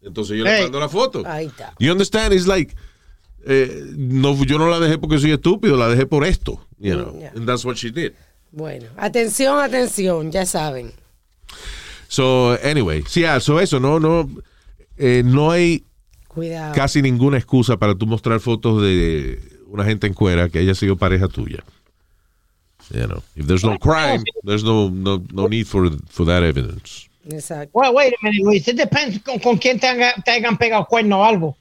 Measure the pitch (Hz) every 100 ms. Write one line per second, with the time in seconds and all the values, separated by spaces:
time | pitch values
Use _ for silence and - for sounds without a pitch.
0 | 101 87 104 107 175 214 180 135 147 165
1 | 262 165 - 156 160 - - - 131 180
2 | 196 220 220 196 180 190 147 - - _
3 | _ - _ - - 135 127 147 - 151
4 | 131 131 139 139 139 151 165 170 165 160
5 | 156 151 151 151 170 190 214 135 117 120
6 | 135 151 151 180 - - - - 101 80
7 | 57 - 78 90 117 123 123 117 120 123
8 | 156 - _ _ _ 151 156 135 117 123
9 | 208 240 233 190 269 285 277 254 247 -
10 | 190 170 156 175 185 185 156 131 120 -
11 | _ _ _ _ - - - - - -
12 | - - 131 127 123 120 139 151 98 78
13 | 76 - 165 139 - 147 190 139 131 156
14 | 156 170 147 - - _ - - _ -
15 | 135 123 123 135 151 170 175 165 - _
16 | _ _ - 160 165 165 156 147 135 151
17 | 135 123 135 139 - 131 117 110 104 98
18 | 107 113 - 113 123 113 117 110 101 90
19 | 85 78 67 64 - - - 101 101 107
20 | 104 92 104 85 87 82 92 95 101 95
21 | 95 92 92 - 90 - - _ _ _
22 | _ _ _ _ _ _ _ _ - -
23 | 58 50 - - 73 92 107 101 139 156
24 | 151 127 110 - 101 104 107 110 101 92
25 | 95 98 87 92 95 110 107 98 90 76
26 | - - 82 90 85 67 60 58 - -
27 | - _ 156 151 - 156 147 226 262 247
28 | 277 240 214 208 196 208 156 240 277 -
29 | 294 196 - 247 240 226 254 254 262 247
30 | 247 240 214 240 233 214 233 220 180 233
31 | 214 196 214 214 160 139